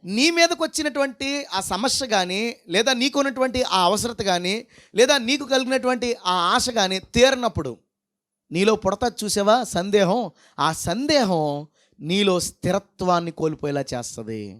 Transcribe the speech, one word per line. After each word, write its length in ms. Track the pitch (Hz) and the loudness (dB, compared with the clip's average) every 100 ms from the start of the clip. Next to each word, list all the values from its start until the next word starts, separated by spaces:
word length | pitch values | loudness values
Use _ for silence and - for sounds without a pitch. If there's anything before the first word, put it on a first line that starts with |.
నీ 200 | 175 208 294 | -6 2 2
మీదకొచ్చినటువంటి 960 | 339 339 339 320 - 302 285 277 247 269 285 277 | 4 2 2 -4 -2 -4 -2 -4 -4 -6 -6 -6
ఆ 40 | 185 | -6
సమస్య 460 | 190 190 254 - 262 | -4 -2 -2 -2 0
గానీ, 340 | 214 180 190 226 - - | -2 0 -2 -4 -8 -4
లేదా 240 | 175 233 | 0 2
నీకున్నటువంటి 680 | 247 269 285 277 262 262 247 | 2 0 0 -2 0 -2 0
ఆ 180 | 247 185 | 0 4
అవసరత 400 | 180 202 226 208 | 4 2 -2 -4
గానీ, 320 | 196 175 180 208 - _ _ | -2 0 0 -4 -6 _ _
లేదా 220 | 185 254 285 | 2 4 4
నీకు 260 | 226 277 | 2 -2
కలిగినటువంటి 640 | 269 262 254 262 247 247 240 240 180 | 0 0 0 -2 0 -2 -2 -4 -2
ఆ 80 | 180 170 | 0 2
ఆశ 160 | 233 247 | 2 0
గానీ 280 | 226 190 190 - | 0 0 -2 -4
తీరనప్పుడు 580 | 233 254 269 240 - 143 113 _ _ _ _ _ _ _ | 4 4 4 -2 -4 -8 -10 _ _ _ _ _ _ _
నీలో 240 | - 202 214 | 2 2 2
పుడతా 320 | 190 196 247 240 | 0 -2 -4 -4
చూసావా 400 | 214 208 202 233 | -4 0 4 2
సందేహం? 560 | 220 175 190 202 185 220 202 _ _ - | 2 -4 0 2 4 2 -2 _ _ -2
ఆ 100 | 143 | -2
సందేహం 720 | 160 - 185 285 302 214 175 151 143 151 _ _ _ | 0 -4 -4 2 2 4 2 0 -4 -8 _ _ _
నీలో 360 | 147 190 202 180 | -2 0 2 2
స్థిరత్వాన్ని 920 | - - - 190 - _ 185 175 170 | -2 -6 -2 -2 -4 _ 0 0 0
కోల్పోయేలా 520 | 156 160 156 151 143 135 | -4 -4 -4 -6 -4 -6
చేస్తది. 480 | 127 117 - 110 110 104 98 | -8 -10 -12 -10 -10 -10 -14